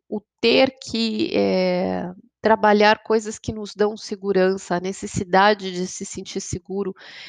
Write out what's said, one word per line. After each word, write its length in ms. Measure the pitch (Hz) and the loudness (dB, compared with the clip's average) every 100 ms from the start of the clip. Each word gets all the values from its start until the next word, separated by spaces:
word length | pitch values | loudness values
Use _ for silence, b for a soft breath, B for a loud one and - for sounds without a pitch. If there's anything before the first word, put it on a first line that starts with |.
| - | -10
o 120 | 214 _ - | -10 _ -2
ter 360 | 233 262 262 - | 2 4 4 0
que, 520 | - 226 226 214 - | -10 -4 -4 -2 -2
é, 800 | - 196 190 185 180 185 185 180 - _ _ | 0 2 2 0 0 -2 -4 -6 -12 _ _
trabalhar 640 | 214 214 214 208 208 220 | 0 4 4 6 4 4
coisas 380 | - 220 214 226 | 2 -2 -2 -10
que 120 | - | -10
nos 220 | 220 202 | -8 -10
dão 220 | 196 208 214 | -2 -2 -2
segurança, 800 | - 202 196 190 185 190 - 175 | -10 -8 -2 2 2 0 -4 -4
a 40 | |
necessidade 920 | 185 196 208 - 180 190 202 208 190 | -4 -8 -6 -6 2 4 6 4 -2
de 120 | 180 185 | -4 -6
se 180 | - 190 | -8 -12
sentir 340 | - 190 196 | -12 -8 -10
seguro, 540 | - 185 - 190 196 - B B | -8 -10 -8 -6 -6 -8 B B